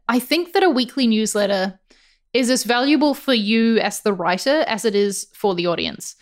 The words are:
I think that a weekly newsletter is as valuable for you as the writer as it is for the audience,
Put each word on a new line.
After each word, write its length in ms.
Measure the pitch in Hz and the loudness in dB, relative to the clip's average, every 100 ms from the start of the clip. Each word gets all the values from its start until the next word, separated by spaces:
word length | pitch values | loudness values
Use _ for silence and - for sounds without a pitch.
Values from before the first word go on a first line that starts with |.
| - | -2
I 100 | 240 | -2
think 340 | - 320 349 | 0 -2 0
that 100 | 392 | 2
a 60 | 381 | 2
weekly 380 | 254 214 277 233 | 2 -2 0 2
newsletter 680 | 214 214 208 196 196 190 - _ _ _ _ _ | 2 0 0 0 0 -2 -6 _ _ _ _ _
is 160 | 247 240 | -2 0
as 140 | 262 | 0
valuable 500 | 208 240 277 302 294 | 0 0 2 2 2
for 200 | 262 - | 0 0
you 440 | 240 202 226 226 220 | 0 2 2 2 2
as 200 | 202 - | 0 -2
the 140 | 214 | -4
writer 500 | 185 170 185 269 311 - | -2 -2 -2 0 0 0
as 200 | 220 226 | -2 -2
it 100 | 202 | 0
is 320 | 202 190 - | 0 -2 -10
for 200 | - 202 | -4 -2
the 140 | 175 175 | 0 -2
audience, 480 | 165 - - - - | -2 -6 -8 -14 -18